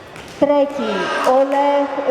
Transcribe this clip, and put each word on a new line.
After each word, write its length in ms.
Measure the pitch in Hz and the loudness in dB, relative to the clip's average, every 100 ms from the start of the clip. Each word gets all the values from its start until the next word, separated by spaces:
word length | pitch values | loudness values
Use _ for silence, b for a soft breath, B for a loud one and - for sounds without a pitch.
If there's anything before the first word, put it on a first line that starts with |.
| - - - - | -20 -18 -14 -2
Третій 580 | 294 285 277 277 220 202 180 - - | 2 2 2 0 -4 -2 -2 -2 2
Олег 580 | 262 277 277 285 285 277 - 262 | 2 2 2 2 2 0 -4 -2